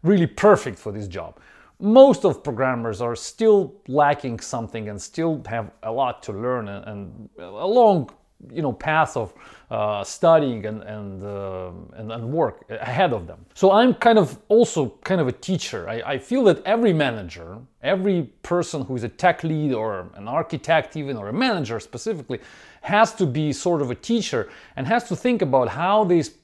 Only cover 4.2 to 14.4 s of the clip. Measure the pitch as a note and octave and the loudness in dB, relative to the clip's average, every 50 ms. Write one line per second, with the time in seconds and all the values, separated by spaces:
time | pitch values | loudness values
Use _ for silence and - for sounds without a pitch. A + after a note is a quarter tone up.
4.2 | - B2+ A#2 G#2+ - - - A#2+ A2+ G#2 - A2+ G#2+ G#2 G#2 G2 - - - - | -4 -8 -8 -8 -8 -8 -8 -8 -8 -8 -10 -10 -10 -8 -10 -12 -14 -10 -6 -2
5.2 | D#3+ E3 D#3+ C#3 - - A#2 A#2 G#2+ F#2+ _ _ - A2 A2+ C3 C3+ B2 A#2+ - | -2 -2 -2 -4 -6 -6 -6 -6 -6 -8 _ _ -10 -6 -2 -2 -2 -2 -4 -8
6.2 | - - G#2 G2 A2+ B2 B2+ B2 G#2+ G2+ G2+ G2 - G#2+ G#2 G2+ G2 F#2 - - | -12 -10 -10 -6 -4 -4 -4 -4 -6 -8 -12 -12 -14 -14 -14 -12 -14 -14 -16 -18
7.2 | G#2+ - _ - E2+ F2+ G2 G#2+ D#3+ F#3+ A3+ B3 A#3 G#3+ G3 E3 B2 - - _ | -20 -20 _ -18 -18 -16 -12 -6 -4 0 4 6 6 6 6 4 0 -4 -12 _
8.2 | _ _ _ _ - B2+ C#3 D#3+ D#3 C3+ A2 - - D#3+ D#3 D#3+ D#3 - - C3 | _ _ _ _ -20 -12 -8 -4 -4 -4 -4 -4 -4 0 2 2 2 0 0 -6
9.2 | A2 F#2+ - - - - - - _ _ A#2 A2 G#2+ G#2+ G#2+ G2+ G2 - - - | -6 -6 -10 -20 -20 -20 -20 -20 _ _ -4 -2 -2 -2 -2 -4 -6 -8 -6 2
10.2 | - E3 E3 D#3+ D3 C3+ A#2+ A2 G2+ G#2+ G#2+ A2 - G#2 G#2+ G#2+ G2+ G2 F#2+ F#2+ | 4 6 6 6 4 0 -4 -6 -6 -8 -8 -8 -12 -12 -12 -12 -12 -12 -12 -12
11.2 | G2 G#2 G2+ G2 G2 F#2+ F#2+ F#2 F#2 F2+ F2 F2+ - - - F#2+ A2 G#2+ A2+ A#2 | -10 -10 -8 -8 -8 -8 -8 -10 -10 -12 -14 -16 -18 -18 -16 -14 -12 -10 -10 -8
12.2 | A2+ A#2 C#3+ E3 D#3 A2 - - - _ A2+ - - B2+ B2 D3 G3 E3 A#2+ G#2 | -6 -4 -2 0 0 -2 -2 -10 -16 _ -12 -10 -8 -6 0 0 0 0 0 -4
13.2 | E2+ D#2+ D#2+ - - _ _ - F#3 F#3+ F#3+ G#3 A#3+ B3+ A3+ - - A#3 A3+ G#3+ | -6 -10 -16 -20 -20 _ _ 4 4 6 6 6 4 4 2 4 4 6 6 6
14.2 | F3+ C3 - - | 4 2 -2 -14